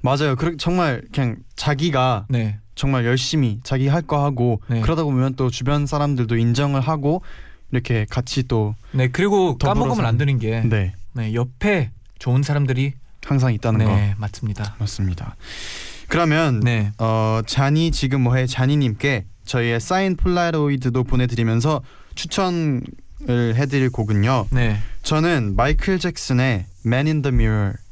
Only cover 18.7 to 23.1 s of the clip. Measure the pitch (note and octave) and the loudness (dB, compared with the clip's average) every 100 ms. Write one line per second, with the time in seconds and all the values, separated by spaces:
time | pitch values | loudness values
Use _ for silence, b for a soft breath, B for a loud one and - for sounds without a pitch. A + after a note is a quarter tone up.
18.7 | D3 C3 G#2 C#3 A#2+ - - - B2+ A#2+ | 2 2 0 0 -2 -4 -16 -6 -2 0
19.7 | A2+ A2+ F#3 F#3+ E3+ - F3 E3+ D#3+ D3 | -2 0 0 0 0 2 2 0 0 0
20.7 | C#3 C3 B2+ A#2+ B2+ B2 A#2+ A2+ A2+ C#3 | 0 0 -2 2 2 2 0 2 2 2
21.7 | D3 B B B - E3 - F#3 E3+ D#3 | 0 B B B -12 -4 0 0 0 0
22.7 | B2+ - - - | -2 -6 -14 -18